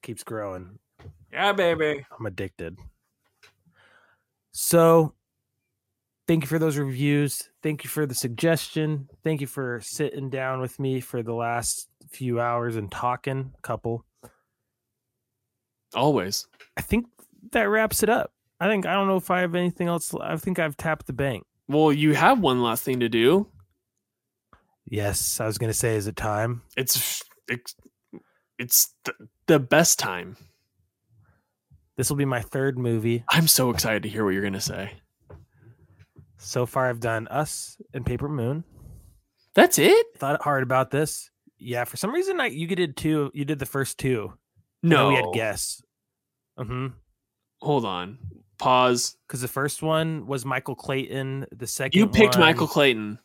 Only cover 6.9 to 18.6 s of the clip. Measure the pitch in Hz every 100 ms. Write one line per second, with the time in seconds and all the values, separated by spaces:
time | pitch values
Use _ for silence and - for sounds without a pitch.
6.9 | 127 143 147 143 - - _ 156 151 -
7.9 | 156 151 123 127 113 165 165 - - 156
8.9 | 151 135 - 160 156 139 - 127 120 107
9.9 | - 143 143 135 131 131 131 127 - 135
10.9 | 131 123 123 113 117 117 117 113 - -
11.9 | _ - - 127 117 120 120 120 113 101
12.9 | - 123 123 - 135 131 - - 113 117
13.9 | 117 - _ - _ _ _ _ _ _
14.9 | _ _ _ _ _ _ _ _ _ _
15.9 | 110 139 135 92 - - _ - - -
16.9 | 214 233 _ _ _ - 240 202 214 220
17.9 | - 208 240 - _ _ _